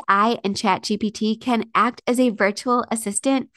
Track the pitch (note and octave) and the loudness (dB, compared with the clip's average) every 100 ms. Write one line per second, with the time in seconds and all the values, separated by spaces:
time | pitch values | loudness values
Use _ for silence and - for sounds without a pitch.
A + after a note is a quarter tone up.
0 | - G3 A3 A#3 G3+ G3 G#3 F#3 - G#3 | 2 2 2 0 -2 -2 0 0 -2 -2
1 | G#3+ - G#3+ A3 B3+ A#3 A3 F#3 A#3 A#3+ | -2 -2 -2 -2 -2 -2 0 0 0 -2
2 | - B3 B3+ G#3+ G3+ G3+ B3+ B3 - A3+ | -2 2 2 2 0 0 -2 -2 -2 -4
3 | G3+ G3+ C4+ C4+ - | -4 -2 0 0 -2